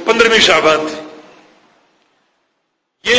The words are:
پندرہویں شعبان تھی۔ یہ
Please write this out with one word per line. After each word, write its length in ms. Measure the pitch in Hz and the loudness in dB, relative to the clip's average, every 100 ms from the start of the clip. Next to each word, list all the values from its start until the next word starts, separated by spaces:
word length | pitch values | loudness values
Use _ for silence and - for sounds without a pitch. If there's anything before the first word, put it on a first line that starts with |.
| 180 | -2
پندرہویں 400 | 233 233 220 185 | 2 2 2 2
شعبان 400 | 160 156 156 156 | 2 2 0 -4
تھی۔ 120 | - - - - - _ _ _ _ _ _ _ _ _ _ _ _ _ _ _ _ | -10 -16 -20 -20 -20 _ _ _ _ _ _ _ _ _ _ _ _ _ _ _ _
یہ 120 | 190 | -2